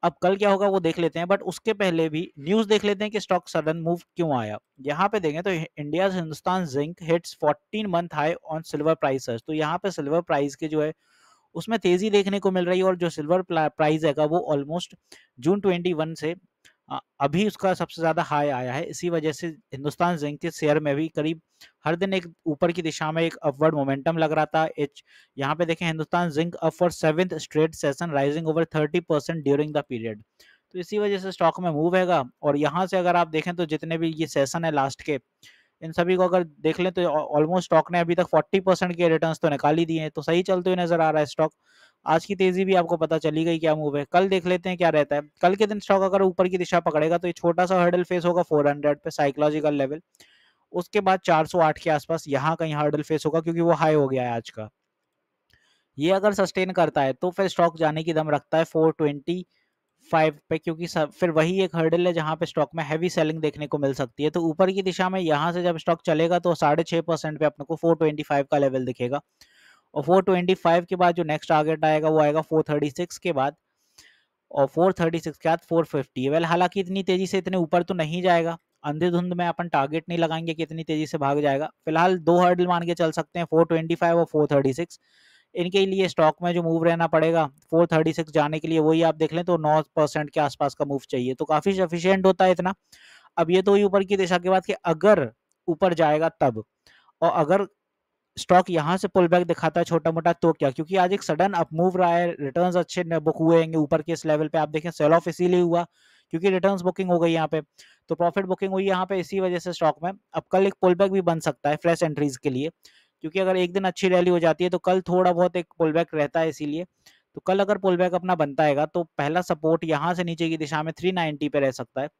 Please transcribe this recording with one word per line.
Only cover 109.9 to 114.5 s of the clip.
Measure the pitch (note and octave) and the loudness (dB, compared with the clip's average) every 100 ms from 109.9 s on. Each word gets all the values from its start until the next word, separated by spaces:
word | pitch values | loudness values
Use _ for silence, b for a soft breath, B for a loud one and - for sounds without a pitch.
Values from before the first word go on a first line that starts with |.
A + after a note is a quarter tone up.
| C#3+ | 0
में। | E3+ | -6
अब | G3 _ - - | -8 _ -10 -2
कल | F3+ G3 | 2 2
एक | - | 2
पुल | F#3 F3 | 2 4
बैक | G3 | 2
भी | F#3+ | 2
बन | E3+ D#3+ | 0 0
सकता | D#3+ - C#3+ | -2 -4 -2
है | D3+ | 0
फ्रेश | E3+ E3+ | 0 0
एंट्रीज | E3 C#3+ D3 B2+ | 0 0 -2 -2
के | D3 | -4
लिए, | B2+ D3 _ b b b _ | -4 -6 _ b b b _
क्योंकि | D#3+ F3+ | -8 -2
अगर | F#3+ F#3 | 0 2
एक | F3+ | 0
दिन | F#3 | 0
अच्छी | F#3+ F3+ F#3+ | -2 0 2
रैली | F3+ F3+ | 4 4
हो | F3 | 4
जाती | E3 | 2